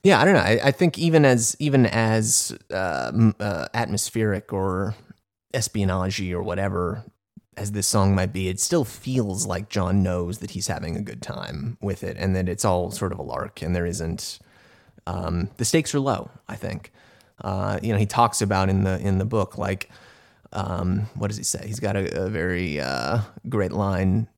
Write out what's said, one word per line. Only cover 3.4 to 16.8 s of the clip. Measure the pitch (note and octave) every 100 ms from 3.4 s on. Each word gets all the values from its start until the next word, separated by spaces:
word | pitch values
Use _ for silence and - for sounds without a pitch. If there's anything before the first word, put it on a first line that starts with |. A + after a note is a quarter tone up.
| G#2 F2 -
atmospheric | A#2 A#2 G2+ - A#2 G#2+ G2 -
or | G2+ F#2+ F#2 G2+ G#2+ - - _ _ _
espionage-y | B2+ - A2 F#2+ F#2 F#2+ F#2+ F#2
or | F2
whatever | F#2 F2+ G2 F#2 F2+ G#2+ - _ _ - _ -
as | G2+
this | G#2 F#2+
song | G#2+ G2 G2
might | F#2+
be, | F#2+ F#2+
it | F#2+
still | - F3 A#2+
feels | - - C3 G#2 F#2+ A2+
like | F2+ G#2
John | G#2 F2+ G2
knows | F#2 F2+ F2 G2
that | -
he's | F#2 -
having | - D#2+ E2
a |
good | - -
time | - - F2 D2 A#2 -
with | G2+ F2
it | F2 -
and | F#2+ F#2
that | F2+
it's | E2+
all | G#2 F2+ F2+
sort | - F#2
of | -
a |
lark | C#2+ C2 - -
and | E2 F2
there | F2
isn't, | E2+ E2 E2+ - - _ _ _ _ _ _ -
um, | F2+ E2+ E2+ G#2 -
the | A#2
stakes | E3 -
are | D3
low, | C3+ A2+ - - -
I | -
think. | - -